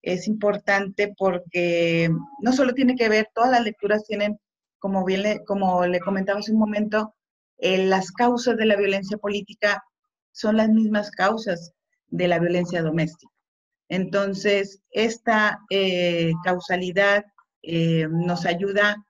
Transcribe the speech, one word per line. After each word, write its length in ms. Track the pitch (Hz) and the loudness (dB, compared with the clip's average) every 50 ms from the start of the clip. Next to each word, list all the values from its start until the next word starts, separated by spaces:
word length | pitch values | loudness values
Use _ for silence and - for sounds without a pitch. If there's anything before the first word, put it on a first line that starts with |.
| - | -2
Es 240 | - 180 175 180 214 | -4 -4 -4 -2 -4
importante 840 | 214 214 - 208 202 202 _ - 202 196 196 190 196 - 202 202 202 _ | -4 0 0 0 0 0 _ 0 0 0 0 -4 -2 -2 -4 -4 -2 _
porque 920 | 190 190 180 180 180 170 - 180 175 175 170 170 170 165 165 165 165 165 160 160 - - - - | -2 0 0 -2 -6 -6 -4 -2 0 0 2 2 2 2 2 2 2 2 0 -2 -4 -10 -14 -4
no 120 | - 233 254 | -2 0 2
solo 200 | 262 277 247 247 | 2 2 2 2
tiene 220 | 262 262 247 254 | 2 2 2 2
que 140 | 254 233 220 | 2 2 2
ver, 200 | 214 214 220 - _ | 4 2 2 0 _
todas 180 | 220 233 254 | 0 2 4
las 120 | 262 240 233 | 4 2 2
lecturas 420 | 214 214 _ - 202 214 214 214 | 0 -6 _ -2 0 0 0 -2
tienen, 320 | - 214 202 202 208 214 - _ _ _ _ _ _ _ _ | -4 -4 -4 -2 -4 -4 -8 _ _ _ _ _ _ _ _
como 240 | - 196 196 190 185 | -6 -2 -2 -2 0
bien 200 | 185 190 190 202 | 0 -2 0 0
le, 200 | 214 214 208 - | 0 -2 -2 -4
como 420 | - 202 196 190 185 180 180 180 | -6 -4 0 0 0 2 2 2
le 140 | 180 180 180 | 2 0 -2
comentaba 400 | 175 196 196 196 190 196 196 208 | -2 -2 -4 -2 -2 -2 -2 -4
hace 120 | 208 - | -2 0
un 80 | 220 220 | 2 2
momento, 560 | 214 208 214 208 214 214 214 214 214 220 _ _ _ _ _ _ _ _ _ _ | 2 2 0 -2 -2 0 0 -2 -2 -2 _ _ _ _ _ _ _ _ _ _
eh, 280 | - 180 185 190 190 | 0 0 2 2 2
las 260 | 190 190 190 190 - | 2 2 2 0 -4
causas 440 | - - 247 240 247 240 240 254 226 214 | -2 0 2 2 2 2 0 0 0 2
de 80 | 220 | 2
la 100 | 220 208 | 2 2
violencia 420 | 202 208 196 196 196 190 196 208 208 | 2 2 0 0 -2 -4 -6 -8 -6
política 680 | - 208 202 202 202 - 196 _ - 208 202 - - _ _ _ _ _ _ _ _ _ | -6 -6 -6 -6 -8 -10 -10 _ -2 -2 -2 -2 -6 _ _ _ _ _ _ _ _ _
son 260 | _ - - 214 214 220 | _ -6 -2 0 2 2
las 120 | 220 220 | 4 4
mismas 400 | 220 220 220 214 214 208 208 208 | 4 4 4 2 0 -2 -2 -4
causas 640 | - - 180 196 220 226 220 208 180 165 170 170 _ _ _ _ _ _ _ _ | -4 -2 0 0 0 -2 -4 -6 -6 -6 -8 -18 _ _ _ _ _ _ _ _
de 200 | - 170 180 175 | -4 -2 0 2
la 100 | 175 165 | 2 2
violencia 440 | 170 175 175 180 175 170 180 170 165 | 2 2 2 0 -2 -2 -2 -2 -2
doméstica. 500 | 160 151 165 156 151 - _ _ - _ _ _ _ _ _ _ _ _ _ _ _ | 0 0 0 -2 -2 -4 _ _ -20 _ _ _ _ _ _ _ _ _ _ _ _
Entonces, 920 | 170 185 190 165 185 202 202 196 196 180 - 208 202 202 196 196 - _ _ _ | -4 -4 -4 0 -2 -2 -2 -2 -4 -2 0 0 2 2 0 -4 -10 _ _ _
esta, 680 | - 208 220 233 226 - _ - 226 214 214 208 - - - _ | -2 -2 -2 -2 -2 -4 _ 0 2 2 2 0 -2 -4 -8 _
eh, 600 | 190 196 190 190 185 180 180 175 170 170 165 165 160 165 170 | -2 0 0 0 0 0 0 0 0 0 0 0 0 -2 -2
causalidad, 840 | 185 180 180 - - 185 180 185 180 175 185 196 202 202 208 202 _ _ _ _ _ _ _ - | -2 -2 -2 -2 -4 -4 -4 -4 -2 0 2 2 4 4 2 0 _ _ _ _ _ _ _ -10
eh, 440 | 156 165 165 165 165 165 165 160 156 | -4 -2 0 2 2 2 2 0 0
nos 360 | 165 165 170 175 175 175 - | -2 -2 0 -2 -2 -2 -2
ayuda 580 | 180 170 175 196 196 196 202 208 208 208 208 - _ | -2 -2 -2 -2 -2 0 2 2 2 0 -4 -10 _